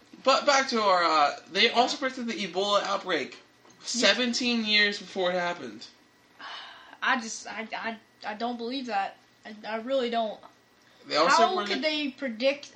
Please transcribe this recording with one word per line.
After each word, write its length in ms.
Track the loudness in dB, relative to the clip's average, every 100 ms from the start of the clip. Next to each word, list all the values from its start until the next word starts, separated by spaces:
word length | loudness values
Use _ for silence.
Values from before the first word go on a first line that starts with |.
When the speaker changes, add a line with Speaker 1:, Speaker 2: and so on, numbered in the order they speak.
| _ -2
Speaker 1:
But 240 | 2 4 4
back 220 | 4 2
to 120 | 2
our, 220 | 4 4
uh, 300 | 4 4 4 0 -4
they 180 | 2 4
also 260 | 4 2 0
predicted 300 | -4 -4 -6
the 180 | -4 -4
Ebola 360 | -2 2 2
outbreak 480 | 2 -4 -2 -4 -4
Speaker 2:
Yeah. 40 | -12 _ _ -20 _
Speaker 1:
seventeen 800 | -8 2 2 4 0 -2 0 0
years 340 | 2 4 2 0
before 320 | -8 -2 -2
it 20 | 0
happened. 480 | -2 -6 -10 -14 -20 _ _ _ _ -18 -16 -16 -18 -20 -20 -4
Speaker 2:
I 180 | 0 0
just, 260 | -2 -12 -12
I, 200 | -12 -10 -8
I, 200 | -8 -10 _ _ -10
I 80 |
don't 220 | -6 -6 -6
believe 300 | -6 -6 -4
that. 300 | -4 -4 -8 _ _
I, 100 | -18 -14 -8
I 80 | -6
really 300 | -2 -2 0
don't. 280 | -2 -4 -6 -18 _ _ _ _ _ -4
Speaker 1:
They 80 | 2
also 140 | 4 6
Speaker 2:
How 180 | 4 2
Speaker 1:
predict- 160 | -2
Speaker 2:
could 100 | -2
they 240 | -2 -2 -6
predict 640 | -6 -8 -2 0 -2 -8